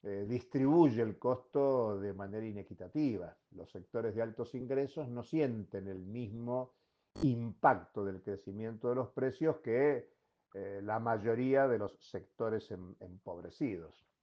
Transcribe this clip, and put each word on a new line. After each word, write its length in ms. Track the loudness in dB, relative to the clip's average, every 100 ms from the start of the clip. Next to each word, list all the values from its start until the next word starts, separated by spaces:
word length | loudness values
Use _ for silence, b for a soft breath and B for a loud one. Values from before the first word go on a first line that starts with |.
eh, 220 | -6 -6 -2
distribuye 760 | -4 -2 2 6 8 8 6
el 160 | 0 0
costo 800 | 0 -2 0 2 4 4 2 -2
de 160 | -4
manera 320 | -6 -6 -6 -6
inequitativa. 880 | -8 -10 -14 -6 0 0 0 -6 -14 _
Los 200 | -18 -14
sectores 440 | -14 -6 -4 -2
de 80 | -2
altos 320 | -4 -4 -8
ingresos 540 | -6 -2 0 0 -4 -6
no 160 | -8
sienten 640 | -2 0 0 -2 -6 -8 -8
el 100 | -8
mismo 760 | -8 -8 -8 -6 -4 -4 -4 _ _ _ _ 0
impacto 800 | 2 2 -2 4 4 4 -2 -6
del 180 | -4 -4
crecimiento 680 | -8 -8 -8 -8 -8 -4 -2
de 60 |
los 160 | -2 -2
precios 480 | -2 -2 2 0 0
que, 500 | 0 4 4 2 -4 _ _ _ _
eh, 280 | -10 -8 -6
la 160 | -2 -2
mayoría 720 | 0 0 2 2 4 4 6
de 100 | 2
los 180 | -2 -8
sectores 720 | -12 -12 -12 _ -2 -2 -4
em-, 240 | -12 -12 -16
empobrecidos. 1040 | -16 -14 -12 -12 -12 -4 -2 -2 -8 -18 _ _